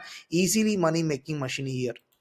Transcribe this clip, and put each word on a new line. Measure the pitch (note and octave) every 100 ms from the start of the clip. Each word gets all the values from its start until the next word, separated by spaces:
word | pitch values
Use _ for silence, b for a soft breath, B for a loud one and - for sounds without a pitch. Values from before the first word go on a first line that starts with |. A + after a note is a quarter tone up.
| B B B D#3+
easily | F#3 G#3+ G#3+ G#3 E3
money | E3 D#3+
making | C3+ D3 D3+ C3
machine | - C3+ B2+
here. | B2 - _ _